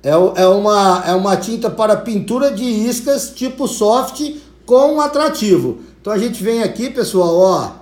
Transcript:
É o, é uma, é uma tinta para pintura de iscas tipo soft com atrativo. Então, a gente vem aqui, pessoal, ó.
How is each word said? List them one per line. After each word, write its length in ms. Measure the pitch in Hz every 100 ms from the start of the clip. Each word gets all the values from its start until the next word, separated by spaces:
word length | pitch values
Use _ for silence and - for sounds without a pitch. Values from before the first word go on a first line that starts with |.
É 160 | 143 160
o, 160 | 185 180
é 100 | 185
uma, 580 | 196 208 208 196 180 170
é 60 |
uma 240 | 185 196 180
tinta 320 | 220 226 226
para 260 | - 214 202
pintura 560 | - 208 156 247 277
de 120 | 208
iscas 680 | 247 214 233 240 285 277 -
tipo 360 | - 254 254 262
soft 640 | - 208 240 269 - 294 - - _ -
com 340 | 247 285 302
atrativo. 760 | 294 285 311 311 208 165 127 - - -
Então, 100 | 196
a 60 | 208
gente 260 | 233 -
vem 180 | 190 226
aqui, 280 | 208 - 254
pessoal, 460 | 254 208 190 175 170
ó. 360 | 190 170 104 -